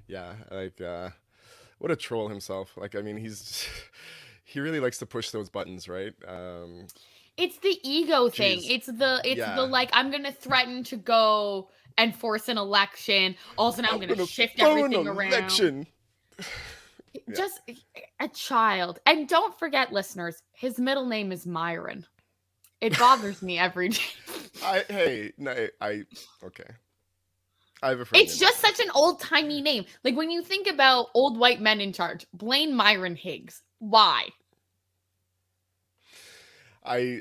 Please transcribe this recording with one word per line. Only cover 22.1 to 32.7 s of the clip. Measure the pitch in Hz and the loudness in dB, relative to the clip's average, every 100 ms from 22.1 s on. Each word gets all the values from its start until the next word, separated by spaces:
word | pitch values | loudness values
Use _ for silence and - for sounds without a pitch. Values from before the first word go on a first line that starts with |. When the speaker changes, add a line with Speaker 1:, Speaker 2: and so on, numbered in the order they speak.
| _ _ _ _ _ _ _ | _ _ _ _ _ _ _
Speaker 2:
It | 226 156 | -2 4
bothers | 240 254 208 190 | 6 6 2 -8
me | 185 170 | -6 0
every | 180 180 180 | 0 0 -2
day. | 220 - - - | -2 -4 -10 -16
<laughs> | - - - 196 | -16 -16 -8 -2
Speaker 1:
I, | 190 208 | -2 -2
hey, | 202 165 120 107 - | 0 0 0 -6 -8
no, | 139 | -8
I, | 127 110 - | -4 -4 -4
I, | 104 104 101 - - _ 92 | -6 -6 -10 -18 -20 _ -20
okay. | - - 117 _ _ _ _ _ _ _ _ _ _ | -18 -20 -20 _ _ _ _ _ _ _ _ _ _
I | 135 | -2
have | 127 | -2
a | 120 | 4
friend | - | 6
Speaker 2:
It's | - - | 6 6
Speaker 1:
named | 370 | 4
Speaker 2:
just | 494 | 4
Speaker 1:
Myron. | 427 - | 4 2
Speaker 2:
such | 415 | 0
an | 277 | 4
old-timey | 320 320 - 285 302 294 | 4 4 0 0 0 -2
name. | 285 254 180 - 262 | 0 -2 -4 -6 -2
Like, | 254 | 0
when | 320 | -2
you | 339 | -4
think | 339 392 403 | -6 -4 -2
about | 294 269 254 233 | 4 6 6 4
old | 233 269 226 | 4 4 6
white | 247 240 | 4 6
men | 214 214 | 2 2
in | 196 | 0
charge, | 185 170 170 - | -4 -6 -6 -14
Blaine | 175 214 269 311 | -12 0 0 2